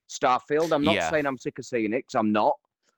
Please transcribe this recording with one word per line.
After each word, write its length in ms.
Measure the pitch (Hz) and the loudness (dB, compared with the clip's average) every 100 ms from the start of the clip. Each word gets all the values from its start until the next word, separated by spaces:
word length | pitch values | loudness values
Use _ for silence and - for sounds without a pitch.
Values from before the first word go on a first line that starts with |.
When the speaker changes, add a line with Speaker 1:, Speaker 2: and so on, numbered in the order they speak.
| - | -18
Speaker 1:
Starfield. 640 | - 135 127 - 147 165 | -2 0 0 0 -2 2
I'm 100 | 151 | 2
not 140 | 147 95 | 2 2
Speaker 2:
Yeah. 140 | 82 | 0
Speaker 1:
saying 140 | 156 | 0
I'm 140 | 143 127 | -2 -4
sick 200 | 151 - | -8 -10
of 60 | |
seeing 280 | 123 123 107 | -6 -2 -2
it, 140 | 123 - | -2 -4
'cause 100 | 127 | -2
I'm 160 | 107 | 2
not. 240 | 107 120 - _ _ _ | 2 2 -2 _ _ _